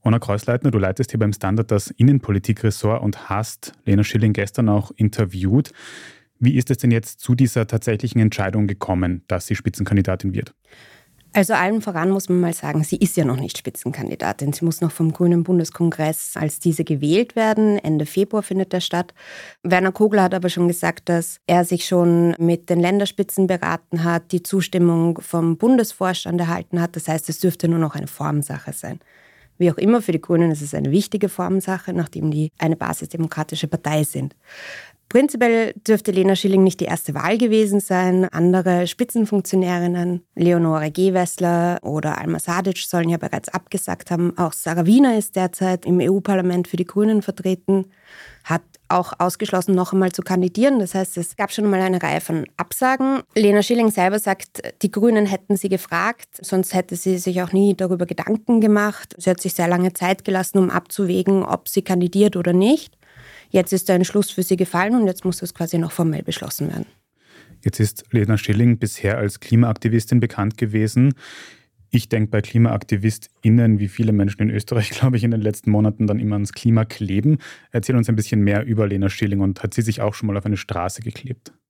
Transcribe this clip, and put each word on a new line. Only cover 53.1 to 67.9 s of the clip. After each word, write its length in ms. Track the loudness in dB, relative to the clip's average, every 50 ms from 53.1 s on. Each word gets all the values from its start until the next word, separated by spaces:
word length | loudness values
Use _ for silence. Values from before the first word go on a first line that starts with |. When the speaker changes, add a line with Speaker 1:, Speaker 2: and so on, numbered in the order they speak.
| 0 -2 -4 _ _
Speaker 2:
Lena 260 | 2 4 6 4 4
Schilling 300 | 4 2 2 2 2 2
selber 260 | 2 2 0 2 0
sagt, 560 | 0 -2 -2 -4 -4 -6 _ _ -14 -14 -14 _ _
die 80 | -4 -2
Grünen 380 | 0 4 4 4 6 4 2
hätten 280 | 2 0 -4 _ -2 -2
sie 140 | -2 0 -2
gefragt, 600 | -2 -2 -4 -4 -4 -2 -2 -2 -4 _ -16 _ -20 -16
sonst 320 | -6 -2 0 0 0 0 -2
hätte 220 | -2 -2 -2 -8
sie 240 | -4 -2 -2 -2 0
sich 240 | -2 -2 -2 -2 -4
auch 100 | 0 2
nie 220 | 4 4 4 4
darüber 320 | 2 0 -2 0 -2 -2
Gedanken 520 | -4 -4 -6 -2 -2 -2 -2 0 2 2 4
gemacht. 540 | 6 4 4 4 2 0 -4 -8 -16 _ -18 -4
Sie 100 | 0 0
hat 100 | 0 0
sich 140 | -2 -6 -4
sehr 140 | -2 0
lange 260 | 0 2 2 0 0 -2
Zeit 320 | -2 -2 -2 -2 -2 -2
gelassen, 320 | -2 -2 -2 -2 0 2
um 140 | 2 2 2
abzuwägen, 720 | 0 -4 -4 _ -4 -4 -2 0 0 0 2 2 2 2 2
ob 260 | -2 -4 -4 _ -4
sie 140 | -4 -4 -2
kandidiert 520 | 0 0 0 0 0 2 4 2 4 2
oder 180 | 0 0 2 2
nicht. 440 | 4 4 4 4 2 0 -12 _ _ _ _ _ -20 -20 -20 -20 -20 -12 _
Jetzt 220 | 0 0 2 2 -2
ist 140 | -2 0
der 80 | 2 2
Entschluss 360 | 2 2 2 2 0 0 0
für 120 | -2 -6 -2
sie 140 | -2 0
gefallen 380 | 0 0 -2 0 -2 0 2 2
und 100 | 2 2
jetzt 180 | 0 -2 -2 -4
muss 140 | -4 -4
das 160 | -4 -8 -12 _
quasi 240 | -6 -6 -2 -2
noch 140 | -2 -2 -2
formell 320 | -2 0 0 0 0 -2 -4
beschlossen 440 | -6 -8 -8 -8 -10 -8 -6 -6
werden. 200 | -6 -6 -8 -10 -12 _ _ _ _ _ _ _ _ _ -20 -20 _ -20 _
Speaker 1:
Jetzt 180 | -4 -4 0 0
ist 240 | -2 -2